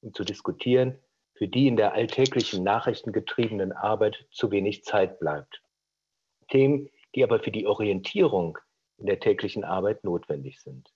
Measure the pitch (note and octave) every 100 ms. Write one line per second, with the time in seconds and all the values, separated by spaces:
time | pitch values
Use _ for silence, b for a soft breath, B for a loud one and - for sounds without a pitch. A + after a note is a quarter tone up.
0 | A2 - F#2+ G#2 - - - B2+ B2+ B2+
1 | _ _ _ _ G2 A#2+ C#3 A#2 G#2 -
2 | A2+ - B2+ C3 A2+ G2 F#2 A2 B2+ A2+
3 | - G#2 - - A2+ G#2+ F#2+ - G2+ A2
4 | G#2+ - - - - G2+ G2 G#2 - G#2
5 | F#2+ - D#2+ D2+ - - _ _ _ _
6 | _ _ _ _ _ C3+ C3+ C#3+ - B
7 | B - B2 A2+ - G2 G2+ G#2 G#2+ F#2+
8 | F#2+ G3+ E3+ G2 E2+ D#2+ _ _ _ _
9 | G2 G2 - G#2 G2+ - F2+ F#2 G2 G#2+
10 | G2 F2 - D2 C2+ - - C2+ -